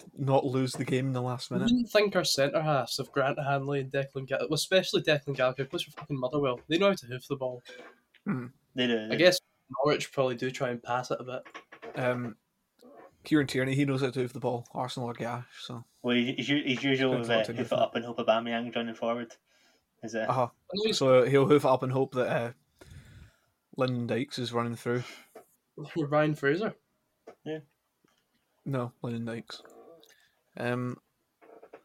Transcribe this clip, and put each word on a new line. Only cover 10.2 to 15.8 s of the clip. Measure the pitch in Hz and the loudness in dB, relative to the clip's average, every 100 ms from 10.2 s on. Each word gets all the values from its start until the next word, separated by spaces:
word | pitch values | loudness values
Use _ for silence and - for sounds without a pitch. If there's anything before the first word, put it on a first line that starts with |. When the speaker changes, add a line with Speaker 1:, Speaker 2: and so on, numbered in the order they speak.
| 131 120 | 0 0
Speaker 2:
do | 127 | -4
try | 127 127 | -2 -4
and | 120 | -4
pass | - 123 127 | -2 -2 -2
it | - | -6
a | |
bit. | 127 127 - - - - - - | -6 -10 -12 -18 -20 -18 -12 -4
Speaker 1:
Um, | 127 123 120 - _ _ _ _ - - - _ | -2 0 -4 -10 _ _ _ _ -20 -20 -20 _
Kieran | - 156 135 | 2 4 4
Tierney, | 131 131 135 | 0 2 2
he | 139 | 2
knows | 131 | 2
how | 131 | 0
to | 131 | 0
hoof | 123 | -4
the | 123 | -2
ball. | 123 120 - | -4 -4 -6
Arsenal | - 127 - 120 | -6 -6 -4 -6
are | |
gash, | 117 117 120 123 - | -6 -6 -6 -10 -16
so | - 120 | -14 -14